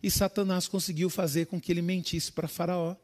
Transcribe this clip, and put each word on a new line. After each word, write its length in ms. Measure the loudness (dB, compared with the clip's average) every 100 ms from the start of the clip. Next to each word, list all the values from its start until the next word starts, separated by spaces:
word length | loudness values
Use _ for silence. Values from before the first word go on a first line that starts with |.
e 80 | 2
Satanás 560 | 2 2 2 2 2 0
conseguiu 420 | -2 -2 0 0
fazer 360 | 2 0 0 0
com 120 | -2
que 140 | 0
ele 100 | 0
mentisse 520 | 2 0 0 -4 -4
pra 160 | -4 -6
Faraó. 480 | -2 -2 0 -2 -4